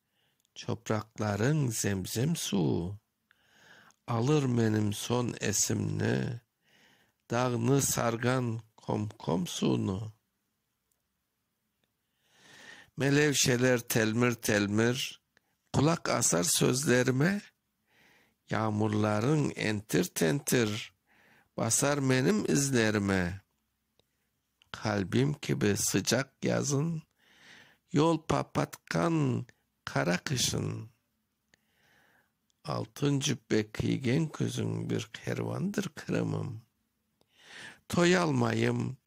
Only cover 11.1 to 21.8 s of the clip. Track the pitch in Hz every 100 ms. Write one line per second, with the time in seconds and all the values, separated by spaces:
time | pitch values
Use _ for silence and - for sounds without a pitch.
11.1 | _ _ _ _ _ _ _ _ _ _
12.1 | _ _ _ - - - - - - 135
13.1 | 143 151 131 - 123 127 123 - 120 110
14.1 | 110 123 117 - 104 101 104 117 127 -
15.1 | - _ _ _ _ _ - 143 165 -
16.1 | 127 117 170 170 - 139 127 143 123 127
17.1 | 127 160 202 - _ _ _ _ _ _
18.1 | _ _ _ - 107 110 104 107 107 107
19.1 | 107 120 156 139 - 107 107 - 156 185
20.1 | - 165 143 - 135 110 107 - _ _
21.1 | _ _ _ _ - 113 -